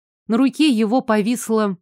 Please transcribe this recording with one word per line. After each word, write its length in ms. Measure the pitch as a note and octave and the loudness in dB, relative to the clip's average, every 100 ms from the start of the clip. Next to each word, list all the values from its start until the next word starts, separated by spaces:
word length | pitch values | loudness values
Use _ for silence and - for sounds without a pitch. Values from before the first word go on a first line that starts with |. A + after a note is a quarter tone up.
| _ _ - | _ _ -4
На 60 | A#3 | 0
руке 320 | C4+ - D4+ | 0 2 2
его 320 | A3 A3 B3+ | 2 0 0
повисла 760 | - G#3+ G3+ B3 - A3 G#3 F#3 | 0 0 0 -4 -2 -2 -2 -6